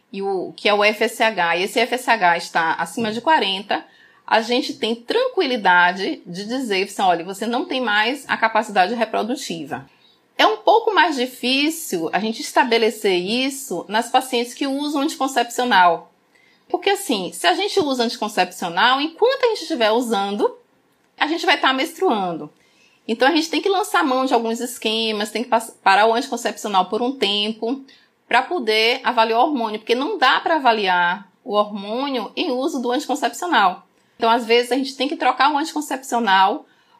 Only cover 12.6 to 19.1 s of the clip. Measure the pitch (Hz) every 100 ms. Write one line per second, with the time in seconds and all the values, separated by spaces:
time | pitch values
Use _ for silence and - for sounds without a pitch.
12.6 | 262 226 220 220 202 180 180 240 262 269
13.6 | - 175 - 214 233 254 262 240 240 -
14.6 | 277 277 294 294 302 - 285 254 240 -
15.6 | 247 196 180 165 - _ _ _ _ _
16.6 | _ 349 392 392 - 208 175 - 339 339
17.6 | 403 392 294 254 233 - 208 - - -
18.6 | 180 175 233 269 311